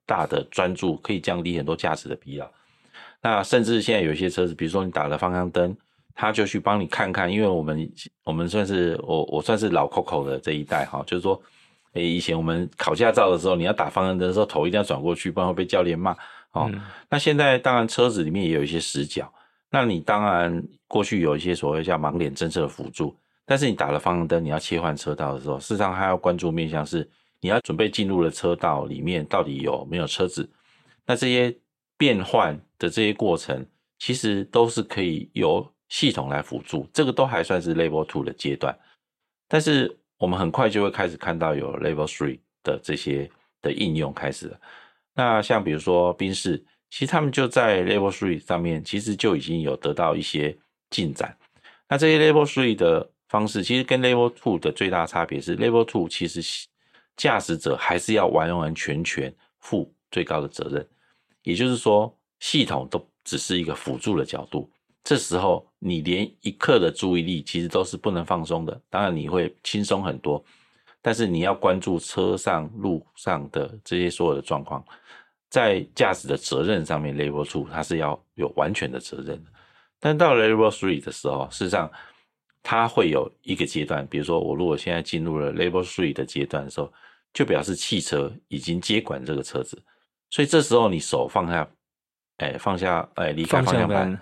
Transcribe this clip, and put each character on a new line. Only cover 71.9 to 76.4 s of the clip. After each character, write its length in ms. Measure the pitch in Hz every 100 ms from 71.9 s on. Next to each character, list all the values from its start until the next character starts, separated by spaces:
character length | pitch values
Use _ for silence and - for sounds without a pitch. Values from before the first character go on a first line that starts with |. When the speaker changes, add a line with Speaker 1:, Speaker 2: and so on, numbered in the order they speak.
| 87
Speaker 1:
车 380 | - - 92 92
上、 340 | - 85 78 110
路 280 | 101 82 - -
上 340 | - 80 71
的 240 | - 67 110
这 140 | - 90
些 120 | 87
所 180 | - 85
有 80 | 71
的 60 |
状 200 | - 73
况， 200 | 69 67 - - _ - _ _ _
在 300 | 131 113 95 - -
驾 180 | 113
驶 140 | 90 67
的 100 |
责 260 | 69